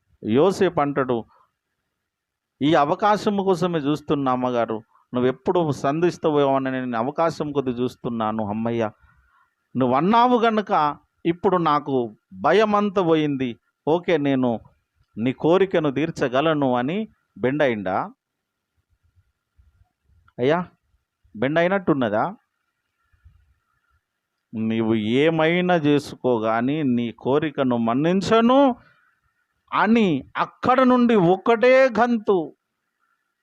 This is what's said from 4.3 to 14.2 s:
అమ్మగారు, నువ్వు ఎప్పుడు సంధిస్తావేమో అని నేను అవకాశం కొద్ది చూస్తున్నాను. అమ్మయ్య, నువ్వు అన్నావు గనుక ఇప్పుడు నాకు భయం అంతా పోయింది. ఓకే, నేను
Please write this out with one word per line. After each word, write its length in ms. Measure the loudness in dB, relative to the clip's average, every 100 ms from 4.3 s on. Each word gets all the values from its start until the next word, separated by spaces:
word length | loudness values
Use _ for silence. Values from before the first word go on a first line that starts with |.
అమ్మగారు, 500 | -2 -2 -2 -2 -6 -12 _ _
నువ్వు 140 | -2 -2
ఎప్పుడు 440 | -2 -2 0 0
సంధిస్తావేమో 840 | -2 -2 0 -2 0 -2 2 2 0
అని 160 | -2
నేను 260 | -6 -4 -4
అవకాశం 540 | -4 -2 -2 -2 -6
కొద్ది 200 | -4 -4
చూస్తున్నాను. 760 | -2 -4 -4 -8 -4 -4 -4 -4
అమ్మయ్య, 440 | -4 -4 -2 -4 -6 _ _ _ _ _ _ _ -2
నువ్వు 180 | 0 2
అన్నావు 440 | 2 2 4 2
గనుక 580 | 2 0 -2 0 -2 -4 _ _ -6
ఇప్పుడు 320 | -2 0 2
నాకు 580 | 2 0 0 -2 -2 -8 _
భయం 420 | -4 2 2 2 0
అంతా 260 | 0 0
పోయింది. 560 | 2 2 0 -2 -6 -8 _ _ -2
ఓకే, 300 | -2 0
నేను 420 | 0